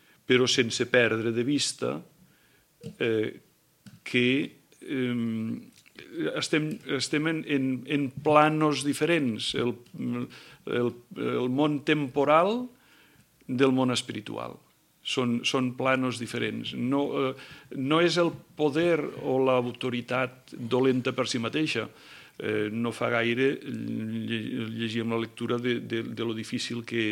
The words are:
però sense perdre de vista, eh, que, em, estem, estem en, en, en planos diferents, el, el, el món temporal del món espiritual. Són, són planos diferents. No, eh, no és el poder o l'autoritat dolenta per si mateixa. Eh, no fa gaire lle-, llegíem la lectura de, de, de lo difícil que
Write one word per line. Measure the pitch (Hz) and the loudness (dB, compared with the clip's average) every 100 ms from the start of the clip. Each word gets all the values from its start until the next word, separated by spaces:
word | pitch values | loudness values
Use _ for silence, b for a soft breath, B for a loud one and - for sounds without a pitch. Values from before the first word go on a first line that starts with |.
| b b - | b b 4
però | 127 127 | 6 6
sense | - 117 - 117 | 2 2 0 2
perdre | 127 113 113 113 | 4 4 2 0
de | 113 120 | 0 0
vista, | 143 - - 120 - - _ b b b b b _ - - | 0 0 -4 -4 -6 -10 _ b b b b b _ -12 -4
eh, | 120 110 113 - - _ _ _ - - | 0 0 -2 -6 -20 _ _ _ -20 -18
que, | - 123 123 135 170 - _ - | -2 2 4 2 -2 -10 _ -18
em, | - 139 123 120 117 113 110 117 - - - - - 160 156 156 | -8 -4 -2 -2 -2 -2 -4 -6 -10 -20 -20 -20 -14 -6 -4 -4
estem, | - 160 156 151 - 143 | 0 0 0 -6 -4 -4
estem | - 156 156 | -2 0 0
en, | 160 - | -2 0
en, | 143 131 127 - | 0 0 -2 -2
en | 147 139 | -2 -2
planos | 135 151 147 151 156 156 139 143 | -2 4 6 6 4 2 2 0
diferents, | 135 151 170 131 107 - 135 | 0 2 2 2 -2 -4 -2
el, | 120 117 - - 127 120 123 B B B - | -2 -2 -10 -8 -6 -4 -8 B B B -4
el, | 120 120 120 - 135 | -2 -2 -4 -12 -6
el | 123 123 127 | -2 0 0
món | 131 151 147 127 | 2 2 0 0
temporal | 151 139 143 139 156 185 240 247 - b b b b b _ - | 0 0 0 4 6 6 0 -4 -12 b b b b b _ -4
del | 123 135 | 4 4
món | 131 127 | 4 2
espiritual. | 120 - 110 104 - - - _ _ _ _ - | 0 -4 -8 -8 -8 -10 -12 _ _ _ _ -6
Són, | - 123 117 - | 0 0 0 0
són | 135 127 127 | 0 0 0
planos | 131 131 127 113 | 2 2 2 -4
diferents. | 113 120 113 110 107 | -6 -4 -4 -4 -6
No, | 127 120 139 143 | -4 0 0 0
eh, | 139 131 135 B B B 135 | 0 -2 -4 B B B -6
no | 131 160 | 0 4
és | 175 160 | 4 4
el | 170 131 - - | 0 0 -10 -2
poder | 151 143 175 160 147 - | 0 2 2 2 -2 -6
o | 143 131 131 | 0 2 4
l'autoritat | 127 123 120 127 120 120 123 127 - - - | 4 2 -4 -4 -4 -2 -2 -2 -6 -18 -10
dolenta | 117 123 131 127 123 | 0 4 4 4 0
per | 120 120 | -2 -2
si | 127 | -2
mateixa. | 117 147 156 113 107 - B B B - | -2 -2 0 -2 -6 -10 B B B -8
Eh, | 98 107 107 | -2 -2 -2
no | 113 117 | -2 -4
fa | 113 117 | -2 0
gaire | 117 117 117 135 147 | 2 2 2 2 0
lle-, | - 117 113 113 110 113 110 113 113 123 113 | -6 -8 -6 -4 -4 -4 -4 -4 -4 -6 -6
llegíem | 113 113 117 113 | -4 -4 -2 -2
la | 117 | -2
lectura | 113 - 120 120 | -4 -6 -2 -2
de, | 123 120 | 0 -2
de, | 117 113 | -4 -6
de | 113 113 117 | -6 -6 -4
lo | 110 | -4
difícil | 110 123 - 120 | -6 -6 -4 -6
que | 113 117 107 | -4 -2 -2